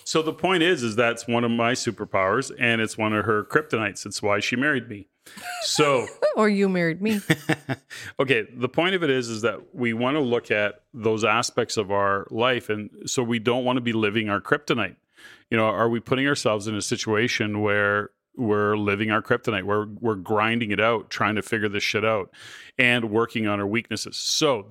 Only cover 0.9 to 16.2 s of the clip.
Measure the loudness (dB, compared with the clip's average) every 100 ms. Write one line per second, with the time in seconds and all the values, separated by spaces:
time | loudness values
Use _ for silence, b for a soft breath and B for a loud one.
0.9 | 2 0 0 -2 0 2 2 2 0 -2
1.9 | -4 -2 0 2 2 -2 -2 0 2 0
2.9 | -2 0 0 2 0 0 -2 0 -2 -2
3.9 | -6 -10 -4 0 0 0 -2 0 -2 -4
4.9 | -14 -16 _ B B B -8 -4 2 4
5.9 | 4 0 -2 0 2 2 4 2 2 0
6.9 | 0 -2 -2 0 -2 0 -4 -4 -8 _
7.9 | B B -2 2 2 0 -6 -2 0 0
8.9 | 0 2 0 0 -2 -2 -2 -10 -4 -2
9.9 | 0 0 0 2 0 2 0 0 -4 _
10.9 | -4 0 2 4 2 2 -2 -2 -2 0
11.9 | 2 2 0 -2 -2 0 0 -2 -6 -6
12.9 | -12 -6 -4 -2 -2 0 0 0 -2 -2
13.9 | 0 0 0 -2 -4 0 -2 0 -2 -2
14.9 | -8 _ B B B B 0 2 2 2
15.9 | 0 0 0